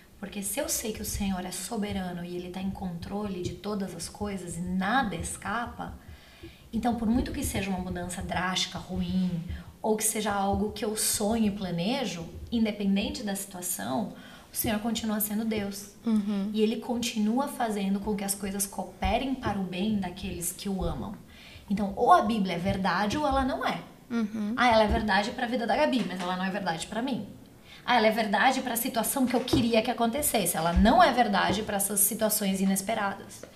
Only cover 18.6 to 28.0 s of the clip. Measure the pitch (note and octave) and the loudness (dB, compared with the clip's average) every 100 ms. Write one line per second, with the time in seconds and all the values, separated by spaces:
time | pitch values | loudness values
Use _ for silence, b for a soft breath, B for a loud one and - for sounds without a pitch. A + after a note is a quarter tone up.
18.6 | - - F#3 - F#3+ A3+ C4+ C4 A3 G3+ | -4 -6 -10 -2 2 2 0 -2 0 0
19.6 | F3+ F3+ G#3+ G#3 F3+ E3+ G3 F3 E3+ - | -2 0 0 0 -2 -6 -8 -6 -6 -6
20.6 | G#3 F#3+ F3 D#3 G2 - B B B B | -4 -2 -2 -4 -8 -10 B B B B
21.6 | - G3+ G3 G3 A#3+ F4 G#3+ A3+ F#3 E3+ | -4 -2 0 2 6 6 6 2 0 0
22.6 | F#3 G3 F#3+ F3 G#3 D4 D4+ C4+ C4 D4+ | -2 0 0 2 0 0 2 2 2 0
23.6 | A4+ E3+ - - - A#3 G#3+ A3 G#3 B3 | -2 -4 -8 -18 -6 -2 -2 -2 -4 2
24.6 | A#3+ A3 G#3+ A3+ G#3+ G3 G#3 B3+ A#3+ A#3 | 4 6 6 2 2 2 2 -2 -2 -2
25.6 | A3+ A3+ D4+ B3 F3+ F3+ F3+ F3+ F#3+ G3 | 0 2 4 2 0 -2 -2 -2 -2 -2
26.6 | F#3 E3 - A3 B3+ A#3 - - - - | -2 -4 -4 -4 -2 -2 -6 -14 -20 -20
27.6 | B B - A#3+ | B B 2 4